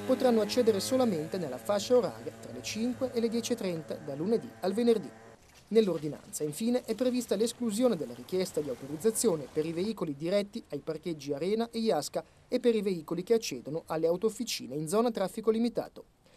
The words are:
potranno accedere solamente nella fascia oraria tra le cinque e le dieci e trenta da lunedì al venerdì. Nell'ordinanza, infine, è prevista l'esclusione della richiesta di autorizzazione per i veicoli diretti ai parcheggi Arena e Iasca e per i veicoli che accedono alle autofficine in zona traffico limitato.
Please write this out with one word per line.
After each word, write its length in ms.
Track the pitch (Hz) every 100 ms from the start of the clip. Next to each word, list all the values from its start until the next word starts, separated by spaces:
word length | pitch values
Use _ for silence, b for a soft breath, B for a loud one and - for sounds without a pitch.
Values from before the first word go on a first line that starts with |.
potranno 380 | 202 262 254 233
accedere 380 | 208 247 226 196
solamente 580 | - 262 247 170 156 190
nella 180 | 156 127
fascia 400 | - 202 202 247
oraria 360 | 185 113 113 -
tra 140 | -
le 100 | 120
cinque 480 | - 208 233 240 262
e 60 | 247
le 100 | 226
dieci 240 | 233 226
e 20 | 233
trenta 380 | 196 165 151
da 200 | - 147
lunedì 360 | 139 175 226 127 -
al 140 | 180
venerdì. 360 | 196 240 220 139 - - - - - -
Nell'ordinanza, 800 | 214 208 165 151 127 - -
infine, 400 | 151 147 226 247
è 100 | -
prevista 420 | 214 254 247 233 196
l'esclusione 600 | 226 - 240 202 254 190
della 160 | 127
richiesta 480 | 120 123 185 180 -
di 80 | 147
autorizzazione 800 | 123 135 151 214 220 240 165 131
per 140 | -
i 80 | 156
veicoli 420 | 165 202 214 170
diretti 480 | 139 165 202 202 226 -
ai 120 | 180
parcheggi 520 | - 156 180 160 139
Arena 360 | 147 170 214 226
e 80 | 226
Iasca 440 | 226 165 - 175 - b b
e 140 | 254
per 160 | 247 220
i 60 |
veicoli 400 | 202 180 151 165
che 120 | 185
accedono 480 | 226 - 131 123 156 -
alle 200 | 160 165
autofficine 680 | 175 220 208 226 - 117 139
in 120 | 156
zona 220 | 196 240
traffico 400 | 226 190 - 220
limitato. 540 | 220 233 233 - - - _ b